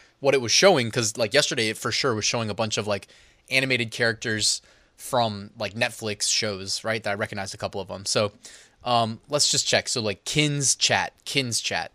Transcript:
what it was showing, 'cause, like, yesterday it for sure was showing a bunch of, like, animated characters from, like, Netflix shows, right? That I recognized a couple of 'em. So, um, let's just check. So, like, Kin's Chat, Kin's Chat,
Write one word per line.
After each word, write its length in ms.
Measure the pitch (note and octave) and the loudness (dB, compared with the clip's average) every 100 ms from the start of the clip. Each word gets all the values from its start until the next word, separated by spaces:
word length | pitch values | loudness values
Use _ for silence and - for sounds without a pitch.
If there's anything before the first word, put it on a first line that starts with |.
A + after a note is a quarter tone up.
| - _ | -20 _
what 160 | C3+ C#3 | 2 2
it 60 | |
was 100 | A#2 | 4
showing, 400 | - F#3+ D#3+ A2+ | 6 6 6 2
'cause, 260 | B2+ G#2+ B2 | 0 -2 0
like, 160 | A2 | 2
yesterday 360 | C3+ - B2+ A2 | 4 4 0 -2
it 80 | A2 | -2
for 120 | A#2+ | -4
sure 220 | - C#3 | -2 0
was 120 | G#2+ - | 0 0
showing 260 | A#2+ A2 | -2 -2
a 20 | |
bunch 240 | G2+ A2 A#2 | -4 -4 -2
of, 80 | G#2 | -2
like, 220 | G2+ - - - _ - | -4 -4 -20 -20 _ -2
animated 400 | C3 C3+ B2 A2+ | 0 2 0 -2
characters 720 | - A#2 A2 B2 G#2+ G2+ - _ _ _ _ | 0 0 0 -4 0 0 -2 _ _ _ _
from, 560 | - B2+ A2+ G2+ G2+ A#2 | -2 0 0 -2 -12 -8
like, 160 | G#2 G#2+ | -8 -2
Netflix 520 | A#2+ - A2 G2+ - | -4 -2 -6 -4 -2
shows, 560 | - A2 F#2+ G2 - | 0 -2 -4 -6 -6
right? 200 | A2 A2+ | -4 -4
That 80 | G#2 | -2
I 20 | |
recognized 400 | G2+ G#2+ G2+ F#2+ | -4 -4 -6 -8
a 40 | - | -8
couple 220 | G2+ G2+ | -8 -6
of 120 | F#2+ | -8
'em. 120 | F#2+ G2+ | -8 -2
So, 240 | B2 G#2 - - - - _ | 0 0 -4 -20 -20 -20 _
um, 380 | A#2+ A#2+ A2+ A2+ - | 0 2 2 -2 -4
let's 180 | C#3+ - | 0 2
just 200 | - - | 2 2
check. 200 | A2 - | 0 0
So, 140 | B2+ | -4
like, 240 | G#2+ G2 - | -2 -4 -4
Kin's 480 | D3+ D3 C#3+ B2+ | 0 0 2 0
Chat, 400 | - - G#2 F2 _ | 2 2 2 0 _
Kin's 380 | - C#3+ B2 A2 | -4 -2 -2 -4
Chat, 300 | - F#2 E2 | -2 -4 -6